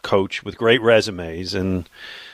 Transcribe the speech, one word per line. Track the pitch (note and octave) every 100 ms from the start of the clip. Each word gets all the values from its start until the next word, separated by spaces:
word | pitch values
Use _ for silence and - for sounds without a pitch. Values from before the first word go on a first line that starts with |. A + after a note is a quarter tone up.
coach | - G#2 F#2+ -
with | G#2 -
great | A2+ A#2
resumes, | A2+ A2+ G#2+ F2+ E2+ E2 F#2 G2
and | F#2+ F#2 F2 - - - -